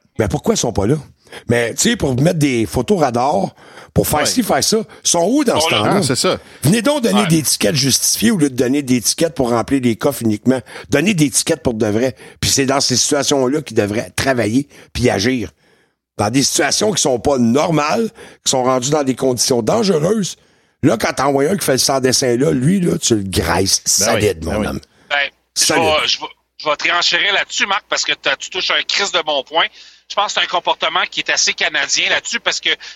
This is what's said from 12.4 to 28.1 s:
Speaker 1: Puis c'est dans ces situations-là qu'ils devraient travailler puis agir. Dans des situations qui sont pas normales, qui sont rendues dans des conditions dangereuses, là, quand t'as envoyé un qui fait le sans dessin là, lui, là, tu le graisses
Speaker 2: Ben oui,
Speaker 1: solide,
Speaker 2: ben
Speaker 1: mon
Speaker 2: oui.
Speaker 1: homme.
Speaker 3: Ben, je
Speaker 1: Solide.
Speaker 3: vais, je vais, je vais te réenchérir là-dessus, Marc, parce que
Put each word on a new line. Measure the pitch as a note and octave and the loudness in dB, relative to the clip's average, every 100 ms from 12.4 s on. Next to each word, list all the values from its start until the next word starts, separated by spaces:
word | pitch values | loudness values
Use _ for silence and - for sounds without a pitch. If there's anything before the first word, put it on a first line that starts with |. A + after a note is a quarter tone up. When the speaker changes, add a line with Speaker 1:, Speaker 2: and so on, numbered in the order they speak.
Speaker 1:
Puis | - | -2
c'est | - C3 | 0 2
dans | C3+ | 0
ces | - B2 | 2 0
situations-là | - C#3+ C3+ C#3+ B2+ D3+ | 2 0 2 2 2 0
qu'ils | D3 A2 | -2 0
devraient | G#2 G#2 F#2 | 0 -2 -6
travailler | - C3 B2+ G#2 A#2+ C#3+ - - | -4 -2 0 0 0 -2 -8 -14
puis | - A#2+ | -2 0
agir. | G2+ A2 C3 F#2 - _ _ _ _ _ - | 0 0 -2 -6 -12 _ _ _ _ _ -4
Dans | G#2 | -2
des | B2+ | 0
situations | B2+ - C#3+ - G#3 | 0 0 0 0 0
qui | F3 | 0
sont | D3+ B2 | 0 0
pas | C#3+ C3+ | 2 2
normales, | A#2 B2+ F3 D#3 D3 A3 A3+ - - - | 2 2 2 0 0 0 -2 -6 -20 -8
qui | - | -2
sont | C3 | 0
rendues | B2 C3 B2 | 2 0 0
dans | D3+ | 0
des | C3+ A#2+ | 0 0
conditions | C3 B2 - B2 | 0 0 0 0
dangereuses, | A2 G3+ G3+ E3 D#3+ A3+ F3+ - _ _ _ _ | 2 2 2 0 0 0 -2 -8 _ _ _ _
là, | D3 A3 | 0 2
quand | F3 | 0
t'as | D#3+ C#3 | 0 0
envoyé | C#3 C#3+ | 2 0
un | F#3+ | 0
qui | - | 0
fait | |
le | C3 | 0
sans | - C3+ | 2 2
dessin | B2+ A#2 C3 A#2+ | 2 2 2 2
là, | D3 | 2
lui, | D3 C3+ G3 | 2 2 2
là, | E3+ E3 | 0 0
tu | - A2 | 0 0
le | |
graisses | G2 F2+ E2+ E2+ G2 - - - | 0 -2 0 0 0 -2 0 0
Speaker 2:
Ben | G#2 | 0
oui, | A#2 | 2
Speaker 1:
solide, | G2+ E2+ | 0 -2
Speaker 2:
ben | D#2+ | -4
Speaker 1:
mon | G#2 | -4
Speaker 2:
oui. | G2 | -4
Speaker 1:
homme. | C#2 - _ - | -6 -12 _ -4
Speaker 3:
Ben, | C#3+ C#3 - _ - | -2 -2 -8 _ -2
je | |
Speaker 1:
Solide. | - D#3+ | 0 2
Speaker 3:
vais, | D#3+ D#3 A#2+ | 2 2 0
je | - | -4
vais, | D3+ - _ - | -8 -16 _ -8
je | D3 | -4
vais | D3 | -2
te | |
réenchérir | E3 F3 E3 E3+ F#3 | 0 0 0 0 0
là-dessus, | F#3+ D3 - G#3 | 0 -2 -4 -2
Marc, | G3 - | -2 -4
parce | - | -4
que | - | -4